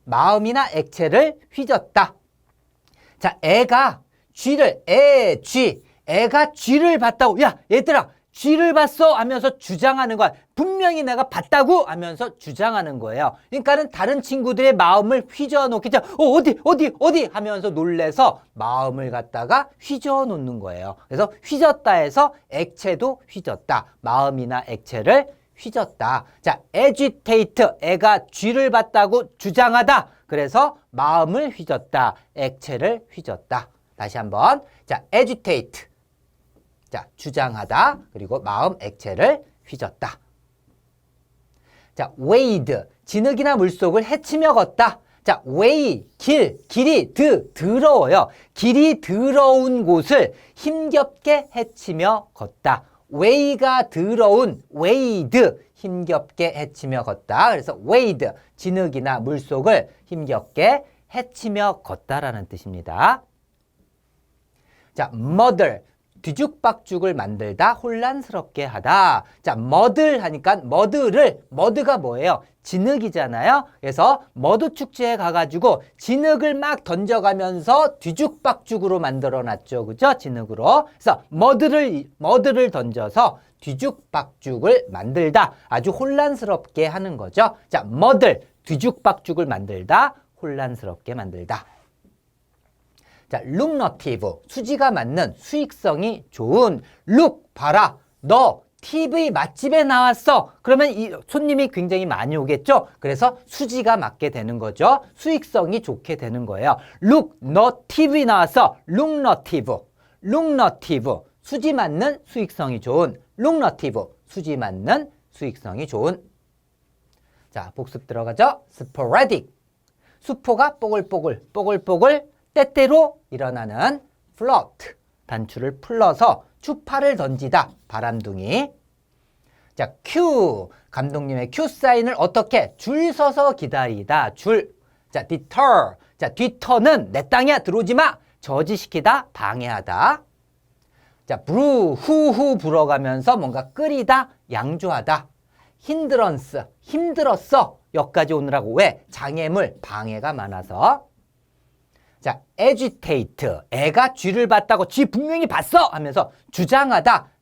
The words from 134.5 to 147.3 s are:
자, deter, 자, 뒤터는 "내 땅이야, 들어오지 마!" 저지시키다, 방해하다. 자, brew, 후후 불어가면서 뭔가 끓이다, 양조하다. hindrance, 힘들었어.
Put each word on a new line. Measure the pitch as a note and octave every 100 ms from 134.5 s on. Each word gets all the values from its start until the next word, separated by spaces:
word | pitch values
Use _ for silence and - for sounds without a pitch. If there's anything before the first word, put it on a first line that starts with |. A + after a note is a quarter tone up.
| A3 - _ _ _ _
자, | C#3 -
deter, | D#3+ - A#3+ C#4 G3 G#2+ - _ -
자, | B2
뒤터는 | - A#3+ - - A#3+ C4 C#4 F#2+
"내 | B2 C#3
땅이야, | B3+ C4+ C#4+
들어오지 | - G#3 F#3+
마!" | B3 D#4 - _ _
저지시키다, | - C#3 D#3+ G#3 - E3 G#3 C4+ -
방해하다. | - G2+ A#2+ A#2+ G#2+ F#2+ F2+ G3+ D4 _ _ _ _ _ _ _ _ _ _ -
자, | A#2+
brew, | - G3+ C#4+ C4 F3
후후 | C3 - D#4 D4+ G#3+ C#4+ A#3
불어가면서 | D#3 D#3 D3 C#3 C3+ C3 C3 A#3+
뭔가 | C3+ B2+ C3+
끓이다, | - D#4 C#4+ A3+ C4 B3+ _ -
양조하다. | A#2 C3 D#3+ F3+ C3+ A2 D3+ C#3+ _ _ _ _ _ -
hindrance, | D#4+ D4 C4 G3+ C#3 - C#3 - _
힘들었어. | - D4 E4+ D#4+ C#4